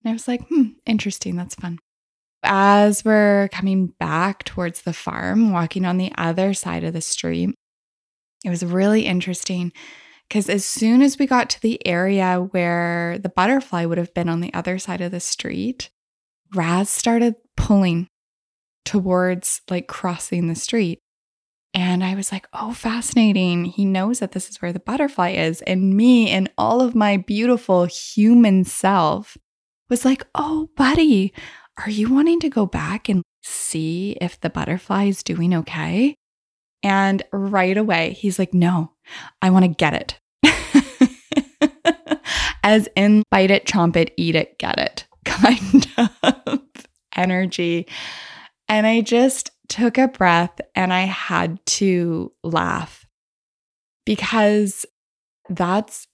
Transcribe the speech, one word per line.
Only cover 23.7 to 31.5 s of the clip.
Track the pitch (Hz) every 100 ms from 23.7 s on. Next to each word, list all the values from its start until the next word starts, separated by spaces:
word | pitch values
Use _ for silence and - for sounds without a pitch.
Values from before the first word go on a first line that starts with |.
| 190
knows | 196 190 196 247
that | 190
this | 185 -
is | -
where | 175
the | 180
butterfly | - 254 285 277 180
is." | 190 165 170
And | - 185 190 196
me, | 240 247 220
in | 190 190 -
all | 226 233
of | 254
my | 240 208 196
beautiful | 185 208 233 240 - 180 175
human | - - - 214 240 220 190
self, | 185 - 190 196 156 185 208 - _ _ _ _ _
was | 247
like, | 254 269 - -
"Oh, | 294 311 311 -
buddy, | 262 320 311 208 190 - -